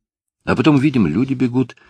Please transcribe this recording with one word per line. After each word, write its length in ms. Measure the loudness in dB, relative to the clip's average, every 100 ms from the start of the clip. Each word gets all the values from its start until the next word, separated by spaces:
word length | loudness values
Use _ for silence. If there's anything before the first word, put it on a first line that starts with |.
| _ _ _ _
А 140 | -4 0
потом 220 | 2 2
видим, 280 | 2 0 0
люди 280 | 0 -4
бегут, 420 | -2 -2 -2 -4 -8